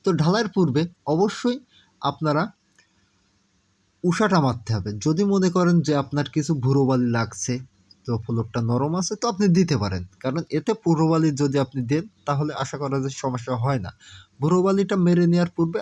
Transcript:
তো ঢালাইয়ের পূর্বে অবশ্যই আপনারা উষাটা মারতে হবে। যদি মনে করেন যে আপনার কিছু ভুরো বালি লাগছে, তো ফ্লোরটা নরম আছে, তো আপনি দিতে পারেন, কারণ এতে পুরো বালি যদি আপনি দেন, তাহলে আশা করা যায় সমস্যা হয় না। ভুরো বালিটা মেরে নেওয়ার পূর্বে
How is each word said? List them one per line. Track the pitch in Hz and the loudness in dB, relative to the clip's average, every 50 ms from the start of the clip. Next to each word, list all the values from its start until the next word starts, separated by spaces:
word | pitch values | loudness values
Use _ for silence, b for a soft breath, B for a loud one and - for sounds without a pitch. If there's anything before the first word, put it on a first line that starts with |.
তো | _ 196 185 | _ 0 0
ঢালাইয়ের | 151 151 160 185 220 240 202 - | 2 2 2 2 0 0 -2 0
পূর্বে | 202 185 151 120 147 160 170 - _ _ | 0 0 2 2 0 -2 -2 -6 _ _
অবশ্যই | - 151 160 190 214 - - - 247 240 285 - b b b b b b _ - | -2 0 2 2 0 -2 -2 -2 -2 -4 -4 -8 b b b b b b _ -6
আপনারা | 135 139 - 160 156 147 151 165 - - _ _ _ _ b b b b _ _ _ _ _ _ _ _ _ _ _ _ _ _ _ _ _ _ _ _ _ - | -6 -6 -2 -2 0 0 0 -2 -4 -8 _ _ _ _ b b b b _ _ _ _ _ _ _ _ _ _ _ _ _ _ _ _ _ _ _ _ _ -2
উষাটা | 180 175 - 220 208 190 175 | -2 0 2 0 2 2 2
মারতে | 147 131 127 123 - - 113 | 2 2 -2 -4 -4 -4 -4
হবে। | 107 90 104 104 107 | -4 -4 -6 -8 -4
যদি | - 151 160 160 208 | -2 -2 0 0 0
মনে | 202 196 196 185 185 | 0 0 2 0 0
করেন | 175 185 180 175 175 170 | 0 2 2 2 2 2
যে | 147 135 151 | 2 2 0
আপনার | 143 135 131 - 143 143 139 | -2 -2 -2 -4 -4 -4 -2
কিছু | - 156 147 139 165 | -4 -6 -2 -2 -4
ভুরো | 139 117 131 135 139 139 | -2 0 0 2 2 2
বালি | 127 131 127 123 120 | 2 2 0 0 0
লাগছে, | 117 117 113 110 - - - - 123 123 131 - _ _ _ _ _ _ | 0 -2 -4 -4 -6 -10 -8 -6 -6 -8 -8 -14 _ _ _ _ _ _
তো | _ - 120 113 | _ -6 -6 -6
ফ্লোরটা | 120 - 120 113 113 113 - 123 | -4 -4 -4 -4 -4 -4 -6 -6
নরম | 117 113 120 123 135 147 165 | -2 -2 -2 -2 -2 -2 -2
আছে, | 180 185 - 220 | -4 -4 -6 -6
তো | 208 - 233 | -4 -4 -4
আপনি | 226 175 208 202 | -2 0 2 2
দিতে | 170 180 190 165 151 | 4 4 4 2 2
পারেন, | 120 101 98 95 90 90 92 _ _ | -2 -2 -2 -4 -6 -8 -10 _ _
কারণ | - 131 131 165 156 _ | -6 -6 -4 -4 -6 _
এতে | - 151 156 - 220 | -6 -4 -2 -2 -4
পুরো | - _ 170 170 151 160 160 | -2 _ 0 2 2 2 2
বালি | 165 160 160 160 147 | 2 2 2 0 0
যদি | 131 147 143 135 143 | 0 -2 0 2 0
আপনি | 135 127 - 135 127 | -2 -2 -2 -6 -4
দেন, | 117 139 156 170 226 _ _ _ | -2 -2 -2 -2 -6 _ _ _
তাহলে | - 143 139 151 151 143 | -4 -2 -2 -2 -4 -4
আশা | - 135 - - 139 | -6 -8 -6 -6 -8
করা | 143 139 135 139 | -6 -4 -4 -2
যায় | 131 139 135 | -4 -4 -8
সমস্যা | - - 135 127 120 117 131 127 | -6 -6 -6 -6 -6 -6 2 2
হয় | 117 117 135 139 127 | 4 4 4 2 0
না। | 92 90 - B B B B B B B B _ | -2 -6 -14 B B B B B B B B _
ভুরো | 131 156 170 185 180 | 0 2 4 4 4
বালিটা | 196 196 196 202 196 208 | 4 4 4 2 2 2
মেরে | 190 175 175 175 175 175 | 2 4 6 6 6 6
নেওয়ার | 170 170 175 175 175 | 4 4 4 2 0
পূর্বে | _ - 165 165 170 214 | _ -2 -2 0 0 -6